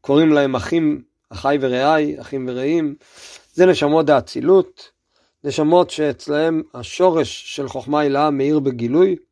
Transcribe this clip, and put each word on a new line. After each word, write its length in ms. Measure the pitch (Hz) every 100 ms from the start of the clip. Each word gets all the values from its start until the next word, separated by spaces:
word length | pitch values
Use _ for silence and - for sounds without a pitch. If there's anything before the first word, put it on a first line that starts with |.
קוראים 320 | - 143 160
להם 220 | 147 139
אחים, 480 | 131 - 170 156 147 - _ _
אחי 240 | 98 135 147
ורעי, 600 | 131 127 139 156 147 151
אחים 280 | 120 139 127
ורעים. 460 | 123 139 165 151 143 _ - - - _
זה 120 | - 185
נשמות 420 | 165 147 156 151
האצילות, 840 | 139 - 127 135 190 185 _ - _ _ _ _ _
נשמות 460 | 143 139 151 175 175
שאצלהם 720 | - 151 135 - 147 160 160 156
השורש 840 | 127 120 - 185 165 131 - - -
של 120 | 135
חוכמה 320 | 135 117 147
הילאה 300 | 147 139 151
מאיר 280 | 139 139 151
בגילוי. 580 | 135 123 117 147 190 180 _